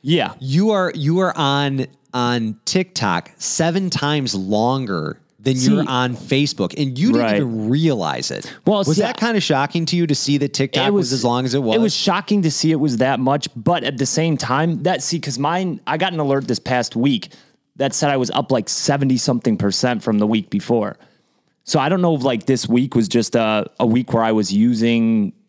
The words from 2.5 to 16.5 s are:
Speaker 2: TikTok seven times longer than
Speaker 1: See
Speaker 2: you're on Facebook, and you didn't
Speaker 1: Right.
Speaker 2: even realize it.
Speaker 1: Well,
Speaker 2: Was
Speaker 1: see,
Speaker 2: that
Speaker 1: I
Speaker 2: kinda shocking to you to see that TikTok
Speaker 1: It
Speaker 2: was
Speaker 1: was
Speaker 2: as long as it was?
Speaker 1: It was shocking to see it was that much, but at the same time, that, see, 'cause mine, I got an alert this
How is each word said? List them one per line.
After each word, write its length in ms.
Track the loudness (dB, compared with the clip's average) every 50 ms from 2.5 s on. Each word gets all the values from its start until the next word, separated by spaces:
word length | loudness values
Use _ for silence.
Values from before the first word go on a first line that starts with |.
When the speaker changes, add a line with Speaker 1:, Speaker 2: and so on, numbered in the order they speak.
| -6 -6 _
Speaker 2:
TikTok 640 | -2 -2 -2 -2 -2 _ -2 0 0 0 -2 -4 -8 _ _
seven 520 | -8 -6 -2 0 0 0 0 0 -2 -2
times 460 | -4 -2 -2 0 0 0 -2 -2 -4
longer 840 | -4 -2 0 0 2 2 2 0 0 -2 -4 -4 -4 -4 -6 -8 -10 _ _ _ _
than 160 | -2 -2 0
Speaker 1:
See 160 | 2 2 2 4
Speaker 2:
you're 160 | 2 2 0
on 260 | 0 0 0 0 -2
Facebook, 580 | -6 -4 -2 0 2 2 0 0 -2 -4 -4 -2 -4
and 220 | -4 -4 -2 0
you 140 | 2 2 2
didn't 80 | 2
Speaker 1:
Right. 140 | 2 2 2 0
Speaker 2:
even 320 | 0 -2 -4 -4 -2 0
realize 600 | 0 2 2 2 2 0 0 -2 -2 -4 -4 -6
it. 220 | -8 -8 -10 -12 -16 -2 _
Speaker 1:
Well, 140 | 2 2 2
Speaker 2:
Was 160 | 2 0 2 2
Speaker 1:
see, 40 |
Speaker 2:
that 140 | 0 0 -2
Speaker 1:
I 40 | -2 -2
Speaker 2:
kinda 140 | 0 0 0
shocking 460 | 0 2 0 0 0 0 -2 -2 -2 0
to 80 | 0
you 100 | 0 2
to 80 | 2 0
see 220 | -2 0 0 0 0
that 140 | 0 -2 -2
TikTok 320 | -2 -4 -2 0 -2 0 2
Speaker 1:
It 40 |
Speaker 2:
was 200 | 2 0 0 0
Speaker 1:
was 20 | -2
Speaker 2:
as 100 | 0 0
long 220 | 0 0 0 0
as 100 | 0 -2
it 80 | 0 0
was? 120 | 2 2
Speaker 1:
It 40 | 2
was 160 | 2 0 0
shocking 460 | 0 0 0 0 0 0 0 0 2 2
to 80 | 0
see 200 | 0 0 0 2
it 80 | 2 2
was 180 | 2 0 0 2
that 220 | 2 0 0 0
much, 280 | 0 0 0 0 -2 -6 _
but 280 | -4 0 0 0 0 0
at 140 | -4 -4 -2
the 80 | -4
same 320 | -2 0 0 0 0 0 -2
time, 460 | 0 0 0 0 2 0 -2 0 0
that, 180 | 0 0 0
see, 180 | -2 -4 -4 -4
'cause 200 | -4 -6 -6 -4
mine, 400 | -2 -2 -2 -2 -2 -4 -6 -8 _ -6
I 100 | -2 -2
got 160 | -2 -2 -2
an 60 | -2
alert 280 | 0 0 0 0 0
this 120 | -2